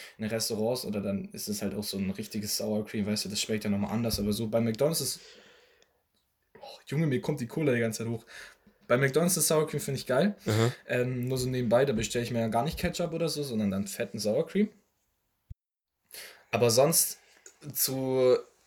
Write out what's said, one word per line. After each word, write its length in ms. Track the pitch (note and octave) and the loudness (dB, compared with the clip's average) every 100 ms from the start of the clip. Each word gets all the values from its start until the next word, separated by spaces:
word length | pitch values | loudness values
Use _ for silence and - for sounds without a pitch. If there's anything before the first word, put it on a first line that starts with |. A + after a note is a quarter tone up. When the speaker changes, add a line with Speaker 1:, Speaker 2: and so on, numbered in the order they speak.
| - - | -18 -8
Speaker 1:
in 40 | |
den 80 | G#2+ | -4
Restaurants 540 | A2+ - G#2+ A2 B2 | -2 -2 0 0 -2
oder 160 | - G#2 | -2 -4
dann 240 | G2+ G2 F#2 | -2 -4 -6
ist 160 | - - | -10 -6
es 140 | G#3 | -4
halt 120 | G3 | -4
auch 80 | F#3 | -4
so 160 | - G2+ | -6 -4
ein 120 | F#2+ | -4
richtiges 440 | F#2+ G#2+ G#2+ G2+ - | -4 -6 -6 -4 -4
Sour 280 | G#2+ G#2+ G#2+ | -2 -2 -2
Cream, 200 | A2 G2+ | -2 -2
weißt 180 | G#2+ | -2
du, 40 | F#2+ | -4
das 120 | G#2+ | -4
schmeckt 240 | - G#2+ | -2 -2
ja 60 | G#2 | 0
nochmal 200 | G2+ G#2 | -2 -2
anders, 300 | A2+ A#2 G#2 | -2 -2 0
aber 120 | G#2 | 0
so 140 | G#2 A2+ | 0 0
bei 140 | A2+ | 2
McDonald's 400 | A#2 G#2+ C#3+ D#3+ | 2 2 2 2
ist, 200 | C3+ - - - - - _ _ _ _ _ _ _ _ _ - | -4 -6 -12 -20 -20 -20 _ _ _ _ _ _ _ _ _ -20
oh, 180 | - - - | -20 -20 -4
Junge, 200 | C#3 D#3+ | 0 0
mir 120 | B2 | 0
kommt 200 | - C#3+ | -2 -4
die 60 | A#2+ | -4
Cola 240 | D#3+ D3 | 0 2
die 80 | A#2+ | 2
ganze 240 | A2+ A2 | 0 -2
Zeit 40 | A2+ | -4
hoch. 120 | A#2 - - - - _ _ - | -6 -10 -18 -20 -20 _ _ 0
Bei 100 | B2 | 4
McDonald's 380 | C#3 D3 F3 | 4 4 2
das 140 | E3+ - | 2 2
Sour 180 | D#3 D3+ | 2 2
Cream 140 | D3 | -2
find 180 | - C3+ | -4 -4
ich 80 | - | 0
geil. 300 | B2+ G3+ G3+ - | 2 2 0 0
Speaker 2:
Aha. 260 | A2 A#2 - - | 4 2 0 -4
Speaker 1:
Ähm, 400 | B2+ B2+ B2+ B2+ | -2 -2 -2 -2
nur 120 | B2+ | -2
so 100 | B2+ | 0
nebenbei, 360 | B2+ A#2+ A#2+ | 0 4 4
da 80 | C#3 | 4
bestell 300 | A2+ A2+ A#2+ | 2 0 -2
ich 80 | A#2 | -2
mir 80 | A#2 | 0
ja 80 | A2+ | 0
gar 140 | A2+ | 0
nicht 140 | C#3+ - | 0 -2
Ketchup 340 | F3 E3+ E3 | -4 -2 -4
oder 160 | E3 E3 | -2 -2
so, 140 | D3 | -2
sondern 300 | C#3+ A2 G2+ | -4 0 0
dann 160 | F#2+ G2+ | 0 -4
fetten 300 | - A2+ G#2 | -6 -6 -4
Sour 260 | G#2 B2 E3 | 0 0 0
Cream. 220 | G3 G#3+ - _ _ _ _ _ _ - - _ _ _ _ _ - - - _ | 0 0 -2 _ _ _ _ _ _ -20 -20 _ _ _ _ _ -18 -18 -20 _
Aber 200 | A2 A#2 | 2 4
sonst 480 | A2+ D3 E3 - - _ _ - - D3+ | 6 6 4 0 -4 _ _ -20 -18 -10
zu, 600 | - - C3 C3 C3 B2+ A#2+ - _ | -4 -2 -2 0 4 6 6 2 _